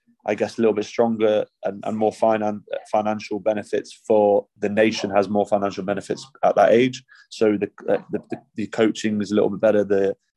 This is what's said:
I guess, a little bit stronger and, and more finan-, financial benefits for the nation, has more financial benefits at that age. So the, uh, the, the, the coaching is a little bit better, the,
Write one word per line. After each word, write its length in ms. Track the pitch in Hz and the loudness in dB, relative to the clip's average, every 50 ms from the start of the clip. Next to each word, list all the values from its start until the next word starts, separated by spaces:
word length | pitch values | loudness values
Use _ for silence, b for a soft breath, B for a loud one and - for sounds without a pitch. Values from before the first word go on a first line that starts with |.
| _ _ _ _ _ | _ _ _ _ _
I 80 | - 107 | -6 -4
guess, 240 | 104 113 104 - - | -2 -4 -4 -2 0
a 40 | |
little 120 | 113 110 104 | 0 2 2
bit 120 | 104 104 | 0 -4
stronger 600 | - - - 120 117 113 107 110 107 107 107 - - _ _ - | -4 -2 0 0 0 0 0 0 2 2 0 -2 -4 _ _ -8
and, 200 | 95 95 101 - | -8 -8 -8 -8
and 100 | - 110 | -8 -4
more 160 | 107 107 107 | -2 -2 -2
finan-, 520 | 101 - - 113 110 110 107 107 104 104 - - - - - - | 0 0 0 0 2 0 -2 -4 -6 -6 -8 -10 -10 -10 -8 -4
financial 480 | - 110 104 107 107 107 104 - 107 104 | -2 -2 0 0 -4 -4 -6 -8 -8 -4
benefits 540 | 90 110 107 104 101 - - 104 - - - - _ - | -2 -2 -2 -2 -4 -4 -6 -6 -6 -8 -14 -16 _ 2
for 400 | 113 107 104 104 101 101 - - _ _ | 4 4 6 4 4 2 0 -2 _ _
the 120 | - 104 | -6 -2
nation, 420 | 104 107 110 113 110 - - 101 | 2 2 2 2 2 0 -4 0
has 180 | 95 101 101 92 | 0 0 0 2
more 160 | 104 104 101 | 0 0 0
financial 380 | - 107 101 98 101 95 - 95 | 0 0 -2 -2 -2 -4 -6 -6
benefits 420 | 92 101 95 - - 107 - - - _ _ - | -6 -6 -6 -6 -6 -8 -8 -8 -14 _ _ -2
at 120 | 92 - | 0 4
that 160 | - - - | 4 4 6
age. 320 | - 117 127 131 127 - - b b b b b | 6 4 4 2 -2 -6 -14 b b b b b
So 260 | - - 113 110 107 | -4 0 0 2 2
the, 140 | 101 101 98 - - - - | 0 -2 -6 -8 -10 -4 -4
uh, 140 | 104 - - - | -4 -4 -4 -6
the, 140 | - 104 - _ | -10 -10 -8 _
the, 100 | - - - _ _ | -12 -14 -14 _ _
the 100 | - 107 | -10 -10
coaching 560 | 98 - - 113 107 104 - - 117 107 104 | -6 -2 0 2 2 0 -2 -4 -4 -4 -4
is 80 | 101 92 | -2 0
a 60 | 104 | 2
little 160 | 107 104 104 | 2 2 2
bit 100 | 101 92 | 0 2
better, 220 | 110 110 104 107 101 | 2 2 4 2 2
the, 320 | 98 101 95 98 98 98 - _ _ _ | 2 0 0 0 0 -2 -6 _ _ _